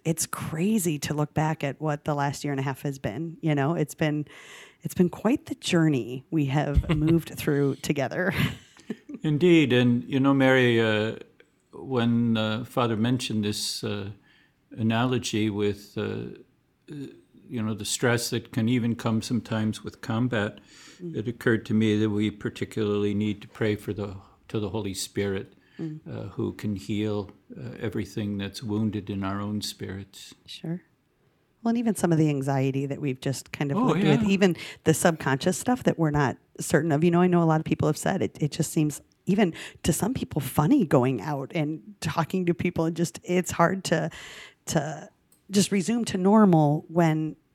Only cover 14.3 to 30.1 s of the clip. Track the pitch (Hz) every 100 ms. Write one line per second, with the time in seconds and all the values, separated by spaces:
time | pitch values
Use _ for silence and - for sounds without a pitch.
14.3 | _ _ _ _ - 113 113 127 123 120
15.3 | 110 107 101 104 98 - 110 104 107 117
16.3 | - - _ _ _ - 147 135 117 _
17.3 | - - 123 110 104 104 - 123 117 -
18.3 | 117 - - 113 123 117 113 117 110 -
19.3 | 120 - 113 110 104 - - - 113 123
20.3 | 117 104 104 - - - - 175 156 113
21.3 | 120 127 110 - 110 110 104 110 104 107
22.3 | 101 117 - 101 - 104 104 104 101 107
23.3 | 104 - - 110 104 - 101 101 95 -
24.3 | _ - 113 104 110 101 95 - 101 101
25.3 | 98 - _ _ - 165 156 165 113 107
26.3 | 90 104 95 107 98 - 104 107 104 101
27.3 | - - - 123 - 110 113 98 117 104
28.3 | 101 98 - 110 104 110 104 95 98 95
29.3 | 98 104 104 98 - 98 95 98